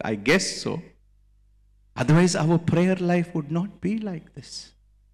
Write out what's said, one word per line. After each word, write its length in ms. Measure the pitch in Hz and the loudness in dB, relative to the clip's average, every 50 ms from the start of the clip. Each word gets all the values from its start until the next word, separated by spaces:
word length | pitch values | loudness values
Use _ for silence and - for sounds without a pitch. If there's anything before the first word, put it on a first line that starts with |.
| - | -6
I 120 | - 110 | -6 -6
guess 480 | 101 101 - 156 190 190 - - - - | -2 0 2 2 2 2 -2 -6 -6 -6
so. 200 | 107 - 170 - - - _ _ _ _ _ _ _ _ _ _ _ _ _ _ _ _ _ _ _ _ | -6 -6 -6 -8 -12 -20 _ _ _ _ _ _ _ _ _ _ _ _ _ _ _ _ _ _ _ _
Otherwise, 420 | - 120 123 151 170 180 180 170 | -4 2 4 6 6 6 4 4
our 220 | - 151 160 170 165 | 2 2 2 2 2
prayer 380 | 165 - - 165 180 185 190 | 2 0 2 2 2 2 2
life 380 | 185 180 175 175 175 165 170 - | 0 0 0 0 0 0 -2 -4
would 160 | 170 143 139 | -6 -6 -4
not 320 | 160 170 185 202 - - - | -4 -4 -4 -4 -6 -6 -6
be 160 | 185 214 220 | -4 -4 -4
like 360 | 214 202 175 156 - - _ | -6 -8 -10 -10 -14 -16 _
this. 380 | 139 - - - - - - _ _ _ _ _ _ _ _ | -18 -18 -16 -16 -18 -18 -18 _ _ _ _ _ _ _ _